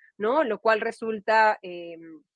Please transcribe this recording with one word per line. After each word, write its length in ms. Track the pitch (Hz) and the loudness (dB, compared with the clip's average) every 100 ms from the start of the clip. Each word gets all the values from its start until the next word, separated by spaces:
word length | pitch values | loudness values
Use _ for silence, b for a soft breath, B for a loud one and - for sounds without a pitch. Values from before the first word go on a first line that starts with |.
| b - | b -6
¿no? 280 | 208 294 | -2 0
Lo 160 | 262 202 | 0 0
cual 200 | 226 220 | 0 0
resulta, 760 | 226 - 226 220 220 220 214 - | -2 -6 -8 -4 2 4 4 2
em, 600 | 185 175 170 165 165 156 _ | -6 -12 -14 -16 -20 -20 _